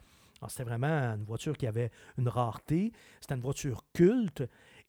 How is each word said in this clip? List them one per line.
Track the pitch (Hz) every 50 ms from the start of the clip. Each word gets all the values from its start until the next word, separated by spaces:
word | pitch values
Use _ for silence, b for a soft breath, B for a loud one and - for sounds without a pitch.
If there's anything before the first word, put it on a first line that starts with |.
| b b b b b b b -
Alors, | - -
c'était | - - 131
vraiment | 117 117 117 127 147
une | 165 151 135 120 110 107 107
voiture | 104 113 110 - 156 147 -
qui | -
avait | 120 107 113 120 113 b b b b b
une | - 123 120
rareté, | 104 120 123 117 104 - - - 151 165 196 226 226 b b b b b
c'était | - - 143
une | 127 120
voiture | 131 139 - - 147 117 101 - _ -
culte, | - 170 180 233 262 233 180 - - 139 117 b b b b b b b